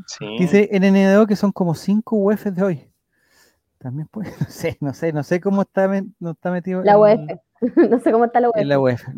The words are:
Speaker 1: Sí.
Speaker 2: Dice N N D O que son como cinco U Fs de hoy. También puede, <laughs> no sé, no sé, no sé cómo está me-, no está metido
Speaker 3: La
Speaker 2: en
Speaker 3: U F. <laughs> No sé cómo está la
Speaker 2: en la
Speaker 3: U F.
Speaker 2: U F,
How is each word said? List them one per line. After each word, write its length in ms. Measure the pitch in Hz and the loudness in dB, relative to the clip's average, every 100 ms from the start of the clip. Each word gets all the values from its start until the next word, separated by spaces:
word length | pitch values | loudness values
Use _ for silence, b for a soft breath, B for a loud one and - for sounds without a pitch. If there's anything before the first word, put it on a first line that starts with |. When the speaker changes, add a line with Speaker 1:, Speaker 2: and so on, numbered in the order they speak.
| - | -10
Speaker 1:
Sí. 300 | - 208 117 | -14 -8 -2
Speaker 2:
Dice 300 | 180 202 208 | 2 2 2
N 140 | 202 196 | 2 4
N 180 | 196 196 | 4 4
D 100 | 202 | 4
O 80 | 214 | 2
que 100 | 202 | 2
son 160 | 202 | -2
como 220 | - 175 | -2 -2
cinco 420 | 156 - 208 - 220 | -2 -2 -2 -2 0
U 140 | 196 | 0
Fs 220 | 208 208 | 0 -4
de 80 | 175 | -2
hoy. 280 | 196 143 - _ _ _ _ _ _ _ _ _ | -2 -4 -10 _ _ _ _ _ _ _ _ _
También 300 | 127 139 156 | -12 -10 -12
puede, 220 | 214 165 | -12 -12
<laughs> 100 | - | -10
no 60 | - | -10
sé, 280 | - 165 - | -8 -8 -6
no 140 | 143 | -8
sé, 180 | - 165 | -6 -4
no 100 | 151 | -4
sé 180 | 135 180 | -2 -4
cómo 220 | 196 196 | -2 -2
está 260 | 196 - 190 | -2 -2 0
me-, 180 | 196 196 - | -2 -6 -10
no 120 | 170 | -12
está 200 | 156 180 | -8 -6
metido 320 | 180 185 185 | -6 -4 -2
Speaker 3:
La 100 | 185 | 4
Speaker 2:
en 60 | 208 | 6
Speaker 3:
U 80 | 214 | 6
F. 340 | 180 151 170 _ _ | 4 -2 -14 _ _
<laughs> 280 | 254 - 311 | -2 2 2
No 100 | 240 | 2
sé 140 | 320 | 2
cómo 140 | 226 233 | 2 2
está 140 | - | 2
la 100 | 240 220 | 2 0
Speaker 2:
en 120 | 143 | 0
la 100 | 139 | 2
Speaker 3:
U 100 | 127 | 2
F. 140 | 120 | 0
Speaker 2:
U 40 | |
F, 40 | - | -6